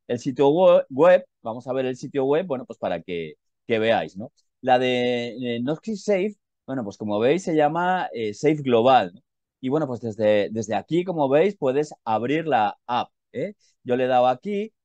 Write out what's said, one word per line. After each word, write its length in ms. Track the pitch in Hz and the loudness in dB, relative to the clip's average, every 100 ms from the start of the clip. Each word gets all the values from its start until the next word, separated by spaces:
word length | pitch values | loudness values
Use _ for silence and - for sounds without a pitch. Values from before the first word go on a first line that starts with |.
| - | -8
el 120 | 120 | -6
sitio 300 | 143 127 143 | -4 0 2
we-, 360 | 160 185 180 - | 6 6 4 2
web, 360 | 131 170 185 - _ | 2 6 4 2 _
vamos 260 | 113 117 127 | -12 -10 -6
a 60 | |
ver 120 | 127 127 | -4 -4
el 100 | 127 | -6
sitio 300 | 139 139 131 | -6 -2 0
web, 200 | 151 185 | 0 -2
bueno, 200 | 131 120 | -6 -10
pues 120 | 113 | -8
para 220 | 101 87 | -6 -6
que, 340 | 90 87 78 - _ _ - | -6 -8 -8 -12 _ _ -4
que 120 | 113 | 0
veáis, 380 | 110 104 80 90 | 2 0 -2 -10
¿no? 140 | 120 _ _ _ | -16 _ _ _
La 180 | 127 127 | 0 2
de, 760 | 127 123 123 120 120 117 123 120 | 2 0 0 -2 -6 -8 -6 -4
eh, 20 | |
Noxy 340 | 123 160 - 202 | -4 -6 -8 -6
Safe, 400 | - 196 208 208 _ _ - | -2 0 -2 -6 _ _ -10
bueno, 180 | 135 | -8
pues 140 | 113 - | -8 -8
como 220 | 107 104 | -4 0
veis 240 | 120 170 | 2 0
se 120 | 185 156 | 0 0
llama, 540 | 147 165 180 185 185 | 0 0 -2 -2 -4
eh, 200 | 117 110 | -6 -8
Safe 280 | 104 147 156 | -2 0 0
Global, 520 | 135 117 123 131 92 95 | 2 4 6 4 2 -6
¿no? 60 | _ _ _ _ | _ _ _ _
Y 80 | 131 | -4
bueno, 180 | 151 143 | -4 -4
pues 140 | 117 | -6
desde, 480 | 117 104 107 104 98 | -8 -2 2 2 0
desde 240 | 110 110 101 | -4 -4 -6
aquí, 280 | - 160 | -2 -2
como 260 | 180 170 139 | -2 -2 2
veis, 260 | 143 190 196 | 2 2 0
puedes 360 | 139 135 151 - | -2 -2 -4 -6
abrir 440 | - 110 123 151 160 | -4 -2 0 -2 0
la 300 | 120 104 - - | 0 0 -4 -6
app, 260 | 120 - _ _ | -4 -4 _ _
¿eh? 240 | 117 180 - _ _ | -10 -10 -12 _ _
Yo 120 | 120 123 | -4 -2
le 100 | 127 | 2
he 20 | |
dado 200 | 127 127 | 4 2
aquí 460 | 127 196 202 220 _ | 0 -4 -6 -8 _